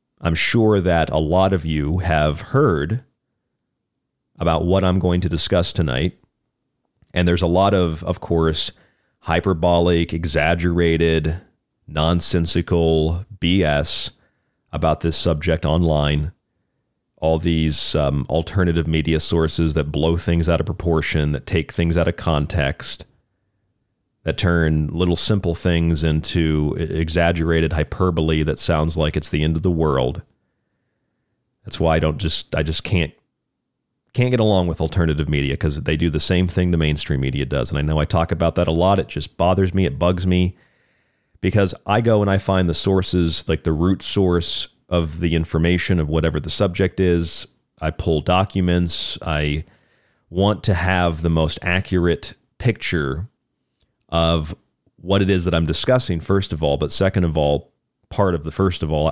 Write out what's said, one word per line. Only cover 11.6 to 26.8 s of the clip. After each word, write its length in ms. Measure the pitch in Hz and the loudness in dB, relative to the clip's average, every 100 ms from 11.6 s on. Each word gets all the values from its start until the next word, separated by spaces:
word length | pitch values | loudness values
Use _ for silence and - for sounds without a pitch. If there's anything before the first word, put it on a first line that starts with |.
| _ _ - | _ _ -10
nonsensical 1400 | 78 82 87 - 90 82 87 82 85 82 80 78 85 - - | -2 0 0 0 0 0 -2 0 0 2 2 0 -2 -8 -6
B 260 | 85 95 | 0 2
S 460 | 78 73 73 - - - _ _ _ _ _ | 2 0 -2 -4 -6 -10 _ _ _ _ _
about 260 | 80 80 78 | -4 -2 0
this 160 | 82 78 | -2 -2
subject 480 | 87 78 78 - | 0 -2 0 0
online. 680 | 76 82 85 76 73 73 76 - _ _ _ _ _ _ _ - | 0 2 2 2 2 0 -2 -8 _ _ _ _ _ _ _ -6
All 220 | 80 80 | 0 0
these, 560 | 85 82 80 73 - | 0 0 0 -2 -2
um, 320 | - 71 71 - | 0 0 -2 -2
alternative 580 | 80 - 95 90 82 78 | -4 -2 0 0 0 0
media 340 | 80 78 78 | 0 0 0
sources 520 | - 85 80 - 82 | 0 0 0 0 0
that 120 | 78 | 0
blow 340 | 73 73 80 85 | -2 0 0 0
things 320 | - 85 82 | 0 0 2
out 100 | 82 | 0
of 60 | 78 | -2
proportion, 680 | 85 85 80 - 80 73 | -4 -2 0 0 0 0
that 140 | 73 - | -2 -2
take 260 | 87 - | -4 -2
things 240 | - 85 85 | -2 0 2
out 120 | 85 | 0
of 80 | 82 | -2
context, 880 | - 76 73 82 69 - - - - _ _ _ _ _ _ _ _ _ _ _ | 0 0 0 -2 -2 -4 -8 -12 -14 _ _ _ _ _ _ _ _ _ _ _
that 140 | - - | -6 -2
turn 500 | 90 85 80 78 76 | 0 2 2 2 0
little 280 | 85 90 85 | -2 0 0
simple 380 | - 104 90 | 0 -2 -2
things 500 | 80 90 85 82 80 | -2 0 2 2 2
into 720 | 80 78 - 87 80 76 76 | 0 0 0 0 2 2 0
e-, 40 | - | -2